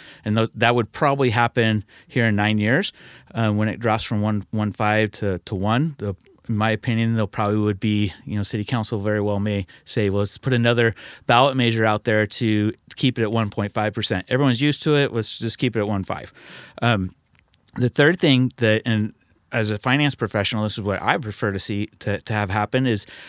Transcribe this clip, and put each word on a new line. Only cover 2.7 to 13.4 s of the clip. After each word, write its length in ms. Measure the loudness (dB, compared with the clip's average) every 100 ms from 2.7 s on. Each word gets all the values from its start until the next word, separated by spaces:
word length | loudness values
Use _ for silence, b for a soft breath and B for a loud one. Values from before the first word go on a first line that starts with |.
| 0 -2 -8 B B B -2
uh, 160 | 0
when 160 | 0 0
it 120 | -2
drops 220 | 0 0
from 220 | 0 -2
one 220 | 0 -2 -4
one 220 | -4 -4
five 400 | -2 0 2 0
to, 260 | -2 -4 -4 -4
to 80 |
one. 400 | -4 0 0 0 -4
The, 160 | -8 -8 _ _ -6
in 80 | -2
my 140 | 0
opinion, 440 | 0 -2 0 0 0
they'll 120 | -2
probably 300 | -2 0 2
would 220 | 0 0
be, 320 | 0 0 0 -4 -8
you 100 | -6
know, 60 |
city 220 | -4 -6
council 340 | -4 -4 -2 -4
very 240 | -2 -2
well 180 | 0 -2
may 280 | -2 -2 -6 B B
say, 240 | -2 0
"Well, 120 | 0
let's 180 | -2 -4
put 140 | -2
another 420 | 2 4 4 2 0 B B B
ballot 280 | 4 6 4
measure 300 | 0 2 2
out 180 | 2
there 220 | 0 0 0
to 480 | -2 0 2 0 -2 -10 -2
keep 240 | -2 0
it 20 |
at 100 | 0
one 200 | 0